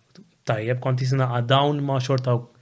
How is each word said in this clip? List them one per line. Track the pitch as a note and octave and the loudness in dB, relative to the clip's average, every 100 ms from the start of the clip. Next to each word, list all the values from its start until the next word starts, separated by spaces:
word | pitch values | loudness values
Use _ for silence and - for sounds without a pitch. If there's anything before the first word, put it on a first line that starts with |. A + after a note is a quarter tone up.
| _ - - _ | _ -20 -20 _
tajjeb, | - A2 A2+ B2 | -4 -2 -2 -2
kont | C3+ B2+ | -2 -2
jisni | C3 C3+ | 0 0
naqa' | B2+ A#2+ A#2 | 0 0 2
down | C3+ D3 D3 | 4 4 0
ma' | C#3 C3+ | -2 -2
xorta. | B2+ C3 B2+ A#2+ - _ | 0 0 0 -2 -2 _